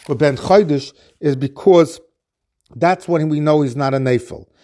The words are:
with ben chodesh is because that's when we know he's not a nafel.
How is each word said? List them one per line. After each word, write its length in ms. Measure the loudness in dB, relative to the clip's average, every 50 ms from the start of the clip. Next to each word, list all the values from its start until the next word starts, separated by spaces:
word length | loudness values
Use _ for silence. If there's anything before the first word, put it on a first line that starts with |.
| _ -8
with 80 | -4 0
ben 180 | 0 0 0
chodesh 560 | -2 0 4 4 4 4 4 -2 -4 -4 -8 _ _ _ _ _ _
is 160 | -4 -4 -2 -2
because 640 | -4 -8 -8 -2 2 4 6 6 4 2 -2 -18 _ _ _ _ _ _ _ _ _ _ _ _ _ _ -8
that's 320 | -4 -2 -2 -2 -2 -4 -4
when 220 | -2 -2 -2 -2
we 100 | -2 -2
know 220 | 0 0 2 2
he's 160 | 0 -2 -4 -4
not 160 | -4 -2 -2
a 60 | -2
nafel. 480 | 0 0 -2 -2 -4 -8 -18 -18 -18 _ _ _